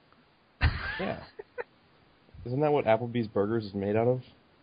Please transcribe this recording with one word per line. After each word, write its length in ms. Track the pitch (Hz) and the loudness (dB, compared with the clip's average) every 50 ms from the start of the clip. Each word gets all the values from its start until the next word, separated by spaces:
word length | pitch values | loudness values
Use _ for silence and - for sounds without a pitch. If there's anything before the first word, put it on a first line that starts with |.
| _ _ _ _ _ _ _ _ _ _ _ - - - - - - 831 831 - | _ _ _ _ _ _ _ _ _ _ _ 0 2 2 2 -2 -6 -8 -6 -6
Yeah. 200 | 190 - - - - - - - - _ _ 494 - - _ _ _ _ _ _ _ _ _ _ _ _ - - - | -6 -6 -6 -8 -12 -16 -18 -18 -20 _ _ -14 -14 -14 _ _ _ _ _ _ _ _ _ _ _ _ -18 -14 -8
Isn't 160 | 120 127 139 | -4 -2 0
that 100 | 151 147 | 2 2
what 140 | 147 139 - | 2 4 4
Applebee's 420 | 110 110 110 123 120 117 120 113 | 4 2 2 2 -2 -2 -2 -2
burgers 380 | 104 - 107 98 104 117 117 110 | 0 0 0 0 2 0 -2 -2
is 80 | 98 98 | -4 -4
made 200 | 101 98 101 104 | -2 0 2 2
out 120 | 113 113 | 4 4
of? 140 | 123 127 127 - - - _ _ _ _ _ | 2 2 0 -4 -12 -20 _ _ _ _ _